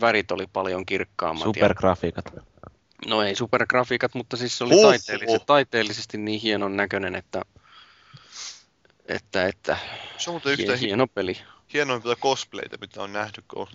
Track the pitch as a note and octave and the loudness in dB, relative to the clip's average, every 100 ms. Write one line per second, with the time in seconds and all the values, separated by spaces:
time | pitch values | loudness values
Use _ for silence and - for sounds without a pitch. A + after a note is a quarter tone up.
0 | A#2 G#2+ F#2 F#2+ F#2 G2 F#2 F#2 F#2 F#2+ | 2 2 0 -4 -4 -4 -2 -4 -4 -4
1 | G2 - E2 D#2+ F#2+ G#2 G2+ F#2 F#2+ F2 | -4 -4 -4 -2 -2 2 2 4 2 2
2 | E2+ - - - - _ - - _ _ | -2 -6 -10 -16 -20 _ -20 -20 _ _
3 | A2 A2 G#2 G2 A#2 B2 A2+ B2+ B2 B2 | -4 0 0 -2 0 0 2 2 0 0
4 | B2 B2+ A#2 A#2+ A#2+ - B2 F3 G#3+ A#2+ | -2 -4 -8 -6 -6 -4 6 8 10 8
5 | - G#2 A2+ A2+ - C#3+ C3 A#2 G#2+ G#2+ | 2 -4 0 2 4 4 4 0 -2 -4
6 | - G#2+ G#2+ G#2+ A2 G#2 G2 G2+ G2 G2 | -8 -6 -4 -2 0 0 0 -2 -2 -2
7 | F#2 F#2 - F#2 - _ _ - - _ | -4 -6 -8 -8 -8 _ _ -20 -20 _
8 | _ - - - - - _ _ _ _ | _ -20 -20 -16 -16 -16 _ _ _ _
9 | - F2+ - G2 F#2 - - D2+ - - | -8 -8 -4 -2 0 -2 -4 -4 -6 -14
10 | - - F3 E3+ C#3 C#3+ - B2 A2+ G#2 | -14 -10 -10 -4 -2 0 0 0 0 0
11 | C3 G2+ F#2 - - - _ D3 C#3 B2 | 0 0 -4 -6 -12 -20 _ -2 -2 -2
12 | A#2 A#2+ C#3 C3 - G2+ - - G2+ G2+ | -2 -2 0 -2 -4 -10 -12 -12 -14 -12
13 | G2 G#2 G#2+ G2+ - G2+ G2 | -8 -6 -6 -10 -14 -12 -10